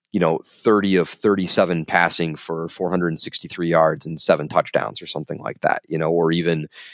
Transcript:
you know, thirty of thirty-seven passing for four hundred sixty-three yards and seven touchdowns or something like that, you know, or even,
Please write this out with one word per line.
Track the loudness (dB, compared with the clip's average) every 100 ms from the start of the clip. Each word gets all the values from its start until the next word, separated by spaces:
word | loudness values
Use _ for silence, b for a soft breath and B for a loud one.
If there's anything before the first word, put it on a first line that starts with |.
| _
you | 0
know, | 2 2
thirty | -4 -2 2 4 4 2
of | 2
thirty-seven | 0 2 2 2 2 2 0
passing | 0 2 2 2 -2
for | -4 -8 -6 -6
four | -6 -2
hundred | 0 0 -2
sixty-three | -6 -6 -8 -4 2
yards | 4 4 2
and | -6 -2
seven | 2 2 0
touchdowns | -4 -2 -4 -4 -8
or | -10
something | -10 -8 -10
like | -10 -4
that, | -4 -4 -4
you | -2
know, | 0
or | 2 2
even, | 2 0 0 -4 B B